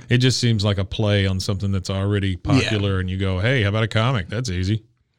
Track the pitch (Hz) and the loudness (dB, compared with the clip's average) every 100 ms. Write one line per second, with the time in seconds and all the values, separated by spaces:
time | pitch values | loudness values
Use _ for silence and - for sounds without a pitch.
0 | - 123 131 - 120 110 104 98 95 - | 0 2 2 2 2 2 0 0 -2 -2
1 | 104 101 95 95 101 95 98 98 90 95 | 0 2 2 0 -2 -2 -2 -2 -2 -2
2 | 101 104 98 90 - 135 101 104 101 95 | 0 0 -2 -2 2 2 2 0 0 0
3 | 92 95 98 92 117 135 101 110 110 110 | -2 -2 -2 0 0 2 2 0 0 0
4 | 120 117 82 107 123 90 92 107 - _ | 0 0 -4 -6 -4 -2 0 -2 -4 _
5 | _ | _